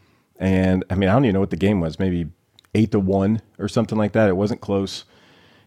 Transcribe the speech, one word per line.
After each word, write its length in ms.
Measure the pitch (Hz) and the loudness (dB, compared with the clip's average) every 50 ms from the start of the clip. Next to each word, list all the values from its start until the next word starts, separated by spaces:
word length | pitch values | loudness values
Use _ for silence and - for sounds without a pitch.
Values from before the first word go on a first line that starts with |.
| _ _ _ _ _ _ _ - | _ _ _ _ _ _ _ -4
and, 460 | 92 92 95 92 92 92 92 92 - - | -2 0 2 2 2 2 2 0 -2 -2
I 60 | 92 | -2
mean, 140 | 95 101 92 | 0 2 2
I 40 | 101 | 2
don't 120 | 127 143 | 2 2
even 100 | 120 92 | 2 2
know 40 | 95 | 0
what 120 | 98 - | 0 -2
the 40 | - | -2
game 240 | 82 92 98 107 95 | 0 0 0 2 0
was, 200 | 82 80 78 - | -2 -2 -4 -2
maybe 280 | 95 95 90 87 82 76 - _ _ _ _ _ _ _ - | -2 -2 0 -2 -4 -6 -10 _ _ _ _ _ _ _ 0
eight 180 | 104 110 107 | 0 0 2
to 80 | - 107 | 0 0
one 420 | 98 92 98 98 95 98 110 113 - _ _ - | 0 2 2 2 2 2 0 -2 -4 _ _ -10
or 80 | 98 104 | -8 -4
something 320 | - 123 113 104 113 110 | -2 -2 -2 -2 -2 -2
like 140 | 107 101 - | -2 0 2
that. 140 | 113 110 101 | 2 2 2
It 60 | 92 | 2
wasn't 240 | 92 104 104 117 - | 0 0 -2 -4 -6
close. 460 | - - 101 98 98 95 - - - _ _ _ _ _ _ _ _ _ _ _ _ | -6 -4 -2 -2 -2 -4 -8 -12 -16 _ _ _ _ _ _ _ _ _ _ _ _